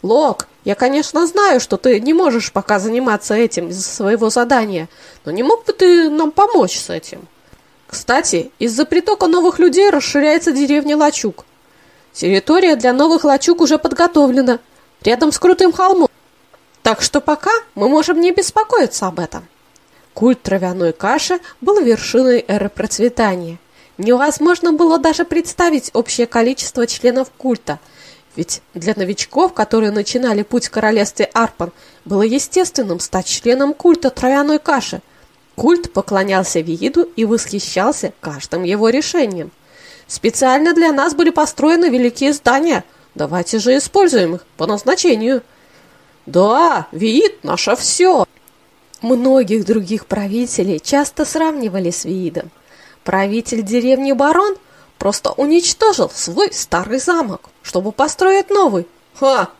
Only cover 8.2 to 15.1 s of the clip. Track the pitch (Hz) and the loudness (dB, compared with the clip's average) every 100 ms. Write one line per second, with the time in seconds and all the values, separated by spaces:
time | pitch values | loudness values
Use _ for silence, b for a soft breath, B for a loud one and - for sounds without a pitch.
8.2 | - 170 262 _ 233 220 311 330 349 415 | 0 -4 -4 _ -4 -2 0 0 0 0
9.2 | 359 349 349 - 339 285 403 294 - 285 | 2 2 2 4 2 6 4 2 0 0
10.2 | 302 320 339 269 285 285 285 302 294 - | 2 2 0 0 2 0 0 2 2 0
11.2 | 214 - - _ b b b b b - | -6 -8 -20 _ b b b b b -6
12.2 | 175 196 - 330 370 285 247 254 302 330 | 0 0 2 4 4 4 2 4 4 4
13.2 | 302 269 - 339 311 302 - 285 339 330 | 2 2 2 2 4 2 0 0 2 4
14.2 | 285 254 254 240 _ b b _ - | 4 4 2 0 _ b b _ -2